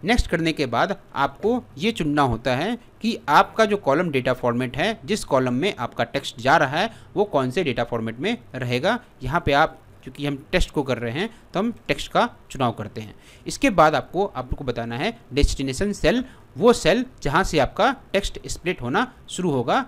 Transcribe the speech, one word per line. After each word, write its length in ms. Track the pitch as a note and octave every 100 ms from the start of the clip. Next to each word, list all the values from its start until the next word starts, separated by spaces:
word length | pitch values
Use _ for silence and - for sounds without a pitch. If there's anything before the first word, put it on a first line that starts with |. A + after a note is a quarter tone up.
नेक्स्ट 220 | E3+ A#3+ -
करने 260 | E3+ D#3+
के 140 | D#3 C3+
बाद 300 | A#2 F3 F#3 -
आपको 480 | - - - G3+ B3 - -
ये 140 | G3
चुनना 300 | A3+ D#3 D3
होता 340 | C#3 A2+ C3 B2+
है 220 | F3+ A#3+ - -
कि 160 | G#3+ A3 -
आपका 360 | D#3 D4 -
जो 120 | A3 G3+
कॉलम 340 | C#3 C#3 F3+
डेटा 220 | C3+ B2
फॉर्मेट 440 | B2 B2 A#2+ B2+ B2+
है, 240 | F3+ A3
जिस 200 | C#3+ G#3
कॉलम 300 | - C3+ B2+
में 200 | B2 F#3 -
आपका 280 | A#2+ -
टेक्स्ट 360 | A#2+ C#3 - -
जा 160 | A#2 D#3+
रहा 200 | C#3+ D3
है 140 | A3 - -
वो 100 | D#3+
कौन 260 | G#3 D3+ B2+
से 140 | B2+
डेटा 200 | D#3+ A#2
फॉर्मेट 360 | A#2+ A#2+ A2+ A2+
में 160 | F3+ A#3 -
रहेगा। 440 | C3 B2 B2 E3 A#3 - -
यहाँ 200 | B2 E3 E3+
पे 60 |
आप, 280 | C#3+ D#3 - - -
क्योंकि 240 | - B2+ C#3+
हम 180 | C#3 -
टेक्स्ट 180 | F3+ -
को 120 | -
कर 160 | C3+ A#2+
रहे 140 | A#2
हैं 180 | B2 A3 - -
तो 60 | E3
हम 120 | A3+ A3 -
टेक्स्ट 240 | C#3+ -
का 160 | - A#3 - -
चुनाव 220 | - B2
करते 280 | A2 G#2 -
हैं। 140 | G2+ - - - -
इसके 240 | - C#4
बाद 240 | F3+ D#3
आपको, 300 | C#3 A#2+ E3
आपको 400 | G3+ C3+ B2+ -
बताना 320 | C3+ A#2+ A#2 A#2
है 220 | F#3 A#3 -
डेस्टिनेशन 600 | B2+ C#3+ - C3+ C3 G3+
सेल, 320 | G3+ D3+ A3+ B3+ - - B2+
वो 160 | G#3+
सेल 320 | A#3 D#3 G3+ B3 -
जहाँ 220 | - D3+
से 140 | F#3+ D#3+
आपका 380 | B2 - A3 C4 -
टेक्स्ट 260 | F#3+ - - -
स्प्लिट 360 | - E3 F3+
होना 300 | B2 D#3+ B3 - -
शुरू 200 | - F3+
होगा 340 | C#3 A#2+ G#3+